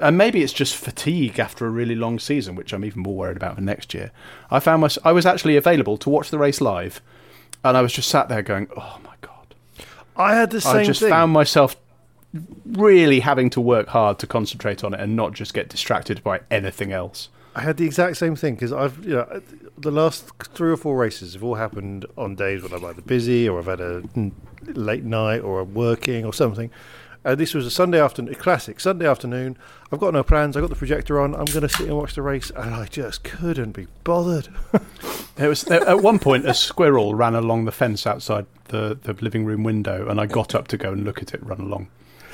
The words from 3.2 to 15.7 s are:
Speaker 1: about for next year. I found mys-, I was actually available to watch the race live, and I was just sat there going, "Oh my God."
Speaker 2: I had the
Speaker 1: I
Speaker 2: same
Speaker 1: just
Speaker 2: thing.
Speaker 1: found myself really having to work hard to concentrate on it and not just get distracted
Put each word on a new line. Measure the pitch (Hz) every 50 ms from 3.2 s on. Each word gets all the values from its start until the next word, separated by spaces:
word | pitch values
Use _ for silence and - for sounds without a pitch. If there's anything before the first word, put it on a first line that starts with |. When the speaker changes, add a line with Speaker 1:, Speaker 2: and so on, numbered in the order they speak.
| 90 90 92 92
Speaker 1:
about | 92 95 101
for | 101
next | 98 98 104 - - - -
year. | 90 90 117 - - - - - - - -
I | 117 135
found | - 170 160 160 156
mys-, | 147 - - -
I | 165 170
was | 175 165
actually | 180 180 - - 160 151
available | 143 143 175 175 147 131 104 107 -
to | - 139
watch | 143 151 - -
the | - 151
race | 143 143 135 -
live, | 143 117 98 87 87 92 - - - _ - - - - - - - _ - - -
and | 131 127 127
I |
was | 123 120 -
just | - 127 -
sat | - 147 - -
there | 123 107
going, | 98 - 104 95 104 - -
"Oh | - - - - - -
my | - - -
God." | - - - - - _ - - _ _ _ - - - - - - - _ -
Speaker 2:
I | 180 202 220
had | 226 233 226
the | 226 226
Speaker 1:
I | - - 233
Speaker 2:
same | 214 208
Speaker 1:
just | 202 - -
Speaker 2:
thing. | 220 214
Speaker 1:
found | 170 165 165 165
myself | 160 156 147 - - 151 139 131 - - _ _ _ _ _ _ _ _ _ _ - 156 165 - - - -
really | - - 185 208 208 196 180 165 147 135 127
having | 113 147 143 127 127 123
to | - 135
work | 120 120 120 113 101 -
hard | - 117 110 104 98 -
to | -
concentrate | - - 117 107 - - - - 110 98 - -
on | 101 98
it | 98
and | 104 104 110 113
not | 110 87 107
just | - 104 - -
get | 117 -
distracted | -